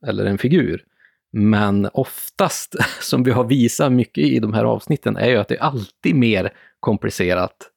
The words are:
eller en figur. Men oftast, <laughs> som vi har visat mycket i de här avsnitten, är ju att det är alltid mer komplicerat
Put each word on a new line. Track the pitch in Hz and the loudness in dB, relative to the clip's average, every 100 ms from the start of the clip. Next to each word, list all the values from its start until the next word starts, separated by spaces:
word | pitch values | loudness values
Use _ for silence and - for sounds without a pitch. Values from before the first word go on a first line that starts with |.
| 143 | -6
eller | 101 101 | -4 -2
en | 98 | -2
figur. | 123 175 117 80 _ _ _ _ _ | 2 2 2 -4 _ _ _ _ _
Men | 110 104 107 104 101 98 | 0 2 4 2 0 0
oftast, | - 131 - - - 180 - - - - | -2 -4 -6 -16 -2 -2 -2 -12 -6 -6
<laughs> | - | -6
som | - 131 | -4 0
vi | 127 | 2
har | 117 | 2
visat | 123 139 117 - 147 | 2 2 2 2 2
mycket | 123 117 - | 2 0 0
i | 147 131 | 0 0
de | 110 | 0
här | 107 | 0
avsnitten, | 117 110 - 151 - 98 | 0 -2 -2 -4 -2 -2
är | 113 | 2
ju | 120 | 2
att | 101 | 0
det | - | -2
är | |
alltid | - 139 98 _ - 147 | -2 -4 -10 _ -2 2
mer | 120 104 92 - _ _ | 2 2 -2 -6 _ _
komplicerat | - 104 107 - 90 90 90 _ - | -4 -2 -4 -2 0 0 -2 _ -20